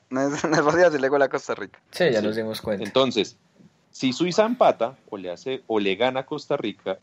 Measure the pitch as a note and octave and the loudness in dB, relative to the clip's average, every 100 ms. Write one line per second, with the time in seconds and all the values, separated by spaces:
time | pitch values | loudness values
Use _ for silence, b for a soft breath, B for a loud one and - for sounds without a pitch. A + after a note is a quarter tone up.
0 | _ B2+ C#3 D3 D3+ D#3 D3 E3+ F3 D3+ | _ -4 -2 -2 0 2 4 4 4 4
1 | C3 C#3 C3+ C#3+ - A2+ G2 - _ - | 2 2 2 0 -6 -8 -10 -16 _ 0
2 | E3+ A2 G#2+ A2 A2 A2 A2+ G2+ G#2 B2+ | 2 2 0 -2 -6 -6 -6 -6 -2 0
3 | C3 A2 F#2 - _ _ - _ _ - | 2 0 -4 -8 _ _ -20 _ _ -6
4 | C3 B2 F3+ F3 A3 B3 F3+ - A#2 C#3 | -4 -2 0 2 0 4 2 4 -4 -6
5 | _ G2 F2+ F2 C3 C3 - G#2+ G2 F#2+ | _ -10 -10 -8 -8 -8 -2 0 0 0
6 | B2+ C3 - D3 - C#3+ A2 - G2 F#2+ | 0 -2 -6 -10 -4 -4 -4 -8 -8 -8